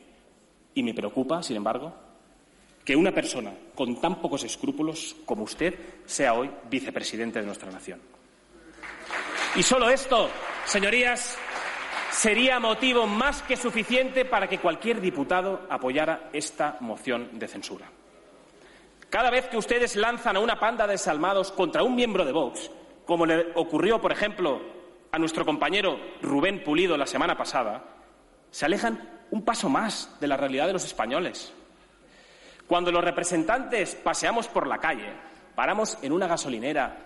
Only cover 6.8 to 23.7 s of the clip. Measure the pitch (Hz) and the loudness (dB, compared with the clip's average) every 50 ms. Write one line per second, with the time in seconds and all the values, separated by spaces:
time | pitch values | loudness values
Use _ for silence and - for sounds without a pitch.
6.8 | - - - - 107 - - 107 117 117 101 120 104 101 98 - - 98 92 92 | -4 -4 -8 -6 -6 -6 -6 -6 -6 -4 -4 -4 -6 -6 -8 -10 -12 -14 -14 -14
7.8 | - - 87 - - - - - _ _ _ _ _ _ - - - - - - | -14 -14 -16 -16 -18 -20 -20 -20 _ _ _ _ _ _ -20 -20 -20 -20 -20 -18
8.8 | - - - - - - - - - - - - - - - - 180 - 247 262 | -16 -16 -16 -14 -12 -10 -8 -8 -8 -6 -6 -4 -4 -2 0 2 4 4 4 6
9.8 | 240 226 262 262 - - 254 226 180 - - - - - - - - - - 208 | 6 6 6 4 4 4 4 4 4 2 0 -6 -8 -8 -8 -8 -4 0 0 2
10.8 | 196 202 226 247 247 247 240 240 - - - - - - - - - - - - | 2 4 4 4 4 2 2 0 -2 -6 -8 -8 -10 -8 -8 -8 -6 -6 -8 -8
11.8 | - - - - - - - - - 220 208 226 247 262 254 247 233 226 220 220 | -8 -6 -6 -6 -6 -4 -2 2 4 4 4 6 6 4 4 4 2 2 2 2
12.8 | 254 262 247 240 226 208 202 214 254 285 277 - - - 254 - - 240 - 226 | 2 4 4 4 4 4 2 2 2 2 0 -2 -2 -2 -2 0 0 -2 0 0
13.8 | 208 - 240 254 262 262 262 262 247 254 233 208 190 185 190 180 - 175 160 - | 0 2 2 2 2 2 2 0 2 2 2 0 2 2 -2 0 2 0 0 0
14.8 | - 226 233 214 185 180 - 143 139 - 180 185 180 196 190 185 - - 143 127 | 0 0 0 2 0 -2 0 0 0 2 2 2 2 0 -2 -4 -6 -4 -4 -2
15.8 | 127 127 131 147 156 156 160 - - - - 151 147 - - - 156 147 143 - | -2 0 2 2 2 2 0 -2 -4 -8 -8 -6 -6 -6 -4 -2 -2 -2 -2 -6
16.8 | 123 117 107 - - 123 120 120 120 110 - 117 117 - - 104 - - 101 - | -8 -8 -8 -8 -4 -4 -2 -2 -4 -6 -10 -10 -10 -10 -10 -10 -12 -12 -12 -12
17.8 | - - - - - - - - - - - - - - - - - - - - | -14 -18 -20 -20 -20 -20 -20 -20 -20 -20 -20 -20 -20 -20 -20 -20 -20 -20 -20 -20
18.8 | - - - - - - - 208 240 247 240 254 254 254 - 220 202 - 240 240 | -20 -20 -20 -20 -12 -4 0 4 4 4 4 4 0 0 -2 -2 0 2 2 2
19.8 | 240 - - 208 208 233 240 240 - 240 196 190 214 240 214 - 208 220 240 220 | 2 2 2 2 2 2 2 0 0 0 2 2 4 2 2 2 2 0 2 2
20.8 | 220 202 202 185 - 185 160 151 160 185 196 196 185 - - - 185 160 - 151 | 2 2 2 0 0 0 0 2 2 2 2 2 2 0 0 0 0 2 4 2
21.8 | 180 254 254 240 247 226 202 185 175 135 127 160 147 120 - - - - - - | 2 4 4 2 2 2 2 2 2 2 2 2 0 0 -2 -8 -12 -12 -14 -18
22.8 | - - - - - - 170 165 170 160 165 165 170 170 165 170 160 165 | -20 -20 -20 -12 -2 0 2 4 4 4 4 4 2 2 0 -2 0 0